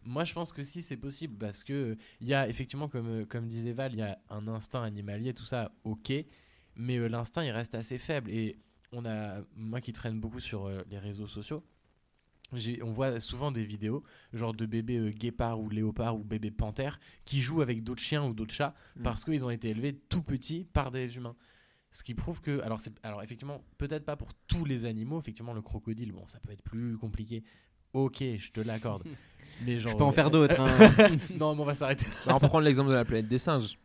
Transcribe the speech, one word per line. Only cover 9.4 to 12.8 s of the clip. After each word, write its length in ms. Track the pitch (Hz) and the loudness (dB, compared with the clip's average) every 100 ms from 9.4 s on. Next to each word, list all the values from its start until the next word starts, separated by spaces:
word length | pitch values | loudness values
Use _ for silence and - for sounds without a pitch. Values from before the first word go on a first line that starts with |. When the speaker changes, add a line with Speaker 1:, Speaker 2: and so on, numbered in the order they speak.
| 101 - | -12 -12
Speaker 1:
moi 260 | 110 120 | -6 -6
qui 100 | 123 | -6
traîne 260 | 113 117 110 | -8 -6 -4
beaucoup 200 | 113 120 | -6 -8
sur, 260 | - 107 98 | -8 -6 -6
euh, 140 | 98 92 | -6 -8
les 80 | 101 | -10
réseaux 280 | 101 101 104 | -8 -8 -10
sociaux, 360 | 107 104 151 - _ _ _ _ _ _ _ - | -10 -8 -10 -10 _ _ _ _ _ _ _ -12
j'ai, 280 | 123 110 120 | -8 -6 -4